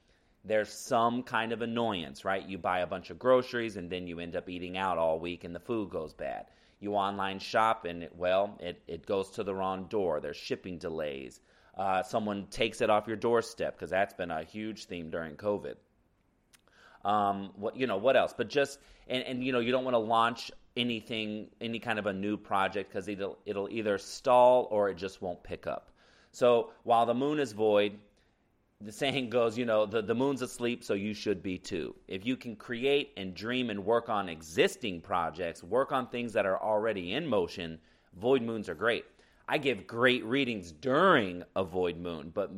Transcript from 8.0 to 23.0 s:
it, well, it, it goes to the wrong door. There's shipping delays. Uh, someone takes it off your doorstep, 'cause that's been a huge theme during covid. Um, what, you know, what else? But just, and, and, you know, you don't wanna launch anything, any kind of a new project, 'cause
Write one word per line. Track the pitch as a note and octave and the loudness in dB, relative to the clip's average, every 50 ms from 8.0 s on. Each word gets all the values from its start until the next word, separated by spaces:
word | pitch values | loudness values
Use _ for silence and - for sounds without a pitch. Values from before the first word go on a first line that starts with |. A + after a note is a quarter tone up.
| E2+ | -10
it, | - - | -12 -6
well, | E2+ F2+ F2+ F#2 G2 G2+ G#2 - - | -2 0 2 4 4 2 0 -2 -8
it, | E2+ F2 F2 - _ | -10 -10 -10 -10 _
it | - E2+ D#2 - | -12 -12 -10 -6
goes | - G2+ G2 F#2+ - | -2 -2 -2 -2 -2
to | - A#2 | -6 -6
the | G2 G2+ F#2+ | -4 -4 -2
wrong | F#2+ F#2+ F#2+ F#2+ F#2 F#2 | -2 -2 -2 -2 -4 -6
door. | E2+ A2+ G#2 F#2+ E2+ D2+ D2 | -4 -2 0 2 2 0 0
There's | C#2+ D2 D2 | -2 -6 -8
shipping | - - - B2+ - - F#2+ F2 D#2 | -8 -6 -6 -6 -6 -6 -8 -8 -8
delays. | F2+ E2+ D#2+ D#2+ D2+ D2 C#2 C2+ C2 B1 - - _ _ _ _ _ _ - | -6 -6 -4 -4 -4 -4 -6 -8 -10 -14 -16 -20 _ _ _ _ _ _ -8
Uh, | F#2 G2 G2 F#2+ F#2 F2+ | -4 0 2 2 2 0
someone | - - A2+ G#2+ G#2 G2+ G2+ F#2 - | 0 -2 -2 -2 -2 -2 -4 -6 -6
takes | - - A#2 A2+ - - | -2 -2 -2 -2 0 2
it | A#2+ G#2+ | 4 4
off | G#2+ G#2 G#2 A2+ | 4 4 2 0
your | A2 | -2
doorstep, | G2+ A#2+ A#2 A#2 A2+ A2 - - - E2 C#2 - | 0 2 4 4 4 2 0 -4 -4 -4 -4 -4
'cause | - F#2 D2+ | -6 -4 -2
that's | F2 F#2+ G2+ - - | 0 0 0 0 -2
been | - F2+ E2+ | -6 -6 -4
a | D#2+ D#2+ D#2+ | -4 -6 -6
huge | - - G#2+ G#2+ A2 G#2 - - | -8 -10 -8 -8 -8 -8 -10 -12
theme | - F#2 F2 E2 D#2+ | -10 -10 -10 -8 -6
during | F2 E2+ E2 D#2 D2 | -6 -6 -6 -8 -8
covid. | - G2+ G#2 G#2 F2 D2 C2+ - - _ _ _ _ _ _ _ _ _ _ _ _ _ _ _ _ _ _ _ _ - - - - - | -4 -2 -2 -2 -2 -4 -8 -10 -12 _ _ _ _ _ _ _ _ _ _ _ _ _ _ _ _ _ _ _ _ -20 -20 -16 -6 -2
Um, | G2+ G#2 G#2 G2+ G2+ G2 G2 G2 F#2+ - | 0 2 4 4 2 0 0 -4 -10 -8
what, | G2+ G2+ - - | -6 -6 -4 -2
you | B2 C3 | -2 -2
know, | A#2 G2 | 0 0
what | G2 A2 C3+ C3 | 2 4 6 6
else? | A2 F2 - - | 6 6 4 0
But | - A#2+ G#2 | -4 -4 0
just, | - C#3+ C#3 - - - - - - - - - | 0 0 0 0 -2 -10 -18 -20 -20 -16 -8 -6
and, | B2+ B2+ - | -4 -4 -4
and, | - B2+ B2 B2+ | -4 -4 -4 -2
you | C3+ | 0
know, | B2+ A#2+ | 2 2
you | A#2 A#2+ | 2 2
don't | B2+ B2+ C3 | 2 2 2
wanna | C3 B2 A#2 | 2 2 2
launch | G#2+ A2 A#2 A2+ A2+ A#2 A#2+ - - - - - - - - | 2 4 4 6 6 4 2 -2 -8 -14 -14 -18 -20 -8 -4
anything, | B2 A#2+ A#2+ A#2 A2 - - A#2 A2 G#2+ G#2+ G#2+ G#2+ F2+ - - - | -2 -2 -2 -2 -4 -6 -6 -6 -6 -4 -4 -6 -8 -10 -12 -12 -10
any | A#2 A2+ A#2 A2 | -8 -6 -6 -4
kind | - A#2+ A2 G#2+ | -4 -4 -2 -2
of | G2+ | -2
a | G#2 | -2
new | F#2+ F#2+ G2+ G#2 G#2+ | -2 -2 -2 -2 -2
project, | G2+ G#2 - G#2 G2 G2 F#2 F#2 G2+ F#2+ - | -4 -2 0 2 2 2 2 0 -2 -6 -4
'cause | - G2+ | -6 -8